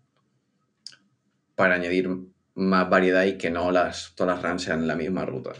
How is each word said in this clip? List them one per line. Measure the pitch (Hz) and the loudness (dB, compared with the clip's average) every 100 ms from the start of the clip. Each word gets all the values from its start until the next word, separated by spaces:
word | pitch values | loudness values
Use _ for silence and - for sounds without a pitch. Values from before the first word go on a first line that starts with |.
| _ _ _ _ _ _ _ _ - - _ _ _ _ _ - | _ _ _ _ _ _ _ _ -20 -20 _ _ _ _ _ 0
para | 95 90 | 2 2
añadir | 87 90 92 92 - _ _ | 0 0 0 -4 -10 _ _
más | - 95 95 90 | -2 2 2 4
variedad | 95 92 92 | 4 4 4
y | 98 95 | 2 0
que | 85 | -4
no | 85 90 | -2 0
las, | 90 82 - - - | 2 0 -4 -12 -4
todas | 90 87 | -2 -2
las | 85 | -2
runs | 87 | -4
sean | - 80 80 | -4 -2 -2
la | 80 | -2
misma | 80 92 - | -2 -4 -4
ruta. | 65 - - | -8 -10 -12